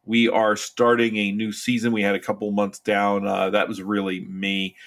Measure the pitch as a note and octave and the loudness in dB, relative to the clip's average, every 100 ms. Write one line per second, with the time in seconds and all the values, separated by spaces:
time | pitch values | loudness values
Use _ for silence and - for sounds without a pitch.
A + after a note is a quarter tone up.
0 | - A#2 A2+ A2 G#2+ G#2 - - A#2+ A#2 | 0 2 4 4 2 0 -4 2 4 4
1 | A#2 G#2+ G#2 G2+ A2 G2+ - B2 A#2 A2+ | 2 0 -2 -2 -4 -6 -2 0 0 0
2 | G2+ G2 - G2+ G#2 G2+ G2+ - - G2+ | 0 0 -4 -4 -2 0 -2 -4 -2 0
3 | G2+ G2+ G2 F#2+ F#2+ G#2 G#2+ G2 F#2+ G2+ | 2 0 -2 0 0 0 -2 -4 -4 -2
4 | F#2+ F#2 F#2 F#2+ G2 G2 F#2+ - | -2 -6 -8 -6 -2 -2 -4 -8